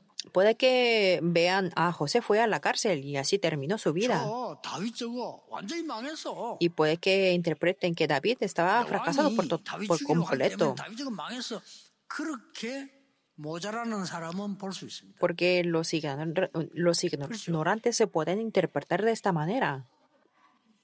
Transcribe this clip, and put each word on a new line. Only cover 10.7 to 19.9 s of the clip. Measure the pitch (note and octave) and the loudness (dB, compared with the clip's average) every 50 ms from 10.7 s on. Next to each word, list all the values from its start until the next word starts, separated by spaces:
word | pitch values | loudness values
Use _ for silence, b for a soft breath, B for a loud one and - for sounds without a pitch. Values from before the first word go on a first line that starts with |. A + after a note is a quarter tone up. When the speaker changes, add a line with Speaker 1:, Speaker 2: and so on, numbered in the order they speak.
| - | -2
Speaker 2:
때면 | |
다윗 | - C#3 E3+ A3+ | -4 -10 -12 -10
저거 | A3+ C#4+ C4+ | -10 -10 -8
망했어. | G#3+ F3 D3+ E3+ A#3 B3+ A#3 - A#3 E3+ - B B B B B B _ _ | -8 -8 -8 -8 -8 -8 -8 -8 -10 -10 -12 B B B B B B _ _
그렇게 | - - - D#4 D#4+ D4 A3+ - _ - - A3 A3+ C4 C#4 C#4 C#4 _ _ _ _ _ _ _ _ _ | -12 -10 -8 -6 -8 -8 -10 -12 _ -14 -10 -8 -8 -8 -8 -10 -12 _ _ _ _ _ _ _ _ _
모자라는 | - D3 D3+ D#3+ F3 F#3 G#3 G#3+ A#3 A#3 A#3 A3 G3+ F#3 | -14 -10 -10 -8 -8 -8 -6 -6 -6 -4 -4 -4 -4 -4
사람은 | D3 E3+ E3+ E3 E3 E3+ G3 G#3 G#3 G3 | -6 -6 -8 -8 -6 -6 -6 -6 -6 -6
볼 | - F#3+ G3 F3+ | -6 -8 -8 -8
수 | - - | -10 -12
있습니다. | G#2+ - - - - - - | -12 -14 -16 -16 -12 -4 0
Speaker 1:
Porque | - F3 E3+ E3+ F3 F3+ F3+ F3+ F3 | 0 0 2 2 4 4 4 4 4
los | F3 E3 D#3+ E3 - - | 2 2 0 0 0 -2
ignor-, | D#3 D#3 D3 C3+ C#3+ D#3+ E3 D3 F#3 F#3 - - E3 D3+ - - | -2 -2 -2 -4 -4 -4 -2 0 0 0 0 0 -4 -4 -4 -2
los | D3+ F3 F3 E3+ - - | 2 2 2 4 2 0
igno-, | E3+ - C#3+ C#3+ | -2 -2 -4 -6
Speaker 2:
그렇죠. | C#3 A#3 G#3 - E3+ | -6 -8 -8 -4 -2
Speaker 1:
ignorantes | E3 D#3 D#3 E3+ G#3 A3+ - A#3+ A3+ | -2 0 2 2 0 2 0 0 2
se | - A3+ | 2 2
pueden | F#3 - E3 D#3 E3 F#3 G#3+ | 2 2 0 0 0 0 -2
interpretar | A3+ A3 - G3 E3+ D#3 - C#3+ - - G3+ F#3 G#3 | -2 0 2 2 2 2 0 -4 -2 -2 -2 0 2
de | A3+ | 0
esta | A3+ - - G#3 F3+ | 0 0 0 0 0
manera. | D#3 D3+ E3+ A3 C4+ G#3 D3 C#3 C3 B2+ _ | 0 0 0 0 0 0 -2 -4 -6 -10 _